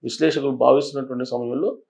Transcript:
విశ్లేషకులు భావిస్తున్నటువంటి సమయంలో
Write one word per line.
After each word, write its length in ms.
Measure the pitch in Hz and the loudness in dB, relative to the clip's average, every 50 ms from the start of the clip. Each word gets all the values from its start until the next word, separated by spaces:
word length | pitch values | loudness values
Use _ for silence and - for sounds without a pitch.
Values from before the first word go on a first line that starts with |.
| - | -8
విశ్లేషకులు 460 | 120 - - 156 160 151 151 139 139 | -8 -2 2 2 2 2 2 -2 -2
భావిస్తున్నటువంటి 720 | 131 123 131 131 131 143 143 - - 139 131 131 127 123 127 | 0 4 4 6 6 4 2 -2 -6 -8 -8 -6 -6 -8 -6
సమయంలో 520 | 127 123 120 120 120 123 135 170 220 277 - _ | -6 -4 -6 -4 -4 -4 -2 -2 -4 -4 -6 _